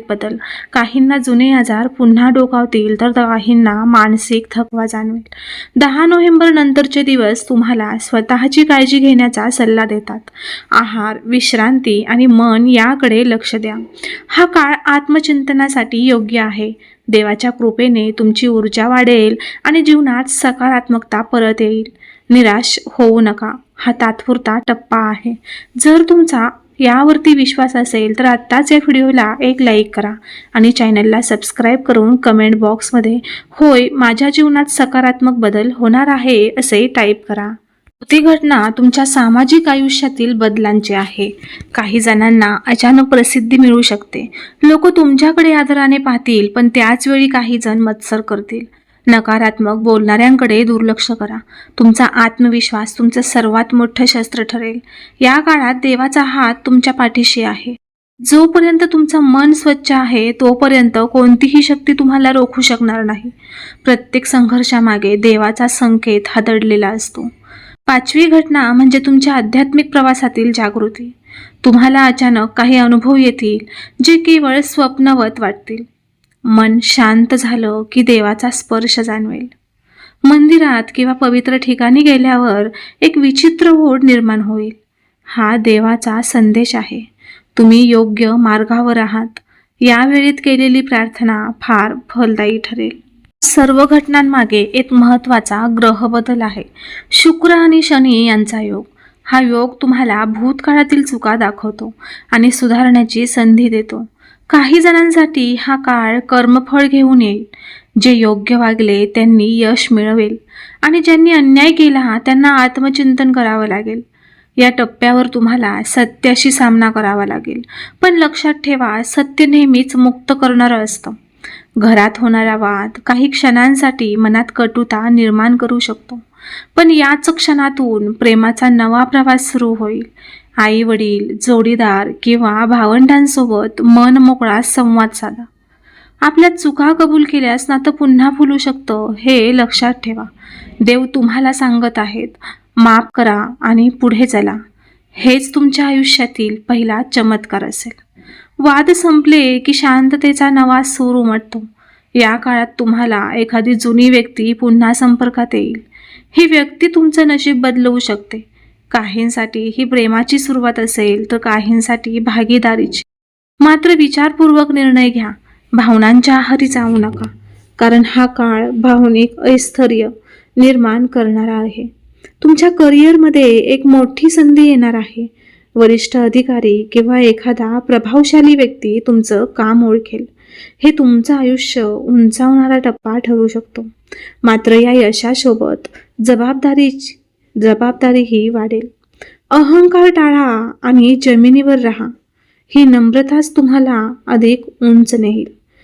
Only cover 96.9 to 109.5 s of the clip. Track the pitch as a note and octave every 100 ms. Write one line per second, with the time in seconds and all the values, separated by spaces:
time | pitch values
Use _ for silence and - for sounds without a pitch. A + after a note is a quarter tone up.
96.9 | - - - E4 E4 E4+ E4+ E4 D#4+ D#4
97.9 | C#4 C4 A3+ A#3 G#3+ G#3 A3 G#3 G3+ -
98.9 | _ _ _ - C4 B3 A#3+ B3 - C4
99.9 | B3+ A#3+ G#3 A3 A3 B3 C4+ D4+ D4 C#4+
100.9 | C#4+ C#4 A#3+ A3 A3+ G3+ G3+ G#3+ G#3+ A3
101.9 | - - - - A#3 A#3+ A#3+ B3 A#3+ B3+
102.9 | A#3+ A3+ A3+ A#3+ A#3+ A3+ A3+ A#3+ A3 A3
103.9 | A3 A3+ _ _ _ - D4+ C4+ E4 E4+
104.9 | E4+ E4 E4 D#4 C#4 A#3+ A#3+ C#4 C4+ C4
105.9 | A#3+ A3 A#3+ A#3+ B3 A#3+ B3+ C4 C#4 C#4
106.9 | C#4 C4 B3+ G#3+ G#3 A3 - - - _
107.9 | G#3+ B3+ A#3 A3 G3+ G#3 A#3+ A3+ A3+ G#3+
108.9 | G3+ G#3 A3+ A3+ A3 G#3+